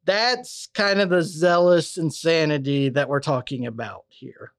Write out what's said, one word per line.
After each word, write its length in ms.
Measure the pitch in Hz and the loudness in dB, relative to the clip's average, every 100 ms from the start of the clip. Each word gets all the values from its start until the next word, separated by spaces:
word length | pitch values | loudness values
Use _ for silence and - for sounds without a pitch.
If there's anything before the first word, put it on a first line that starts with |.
That's 640 | - 202 240 247 - - - | -2 0 0 -2 -6 -16 -8
kind 260 | - 202 202 | -2 0 2
of 100 | 190 | 2
the 120 | 180 | 2
zealous 760 | 165 156 175 175 175 175 - 185 | 0 0 2 4 6 4 2 -4
insanity 920 | 160 - 165 165 151 147 139 143 139 | -4 -2 0 2 2 0 0 0 0
that 200 | 135 135 | 0 0
we're 120 | 143 | -2
talking 460 | 156 127 - 127 120 | -2 -4 -4 -8 -8
about 380 | 113 107 - - | -8 -12 -14 -20
here, 440 | _ - - - | _ -20 -18 -20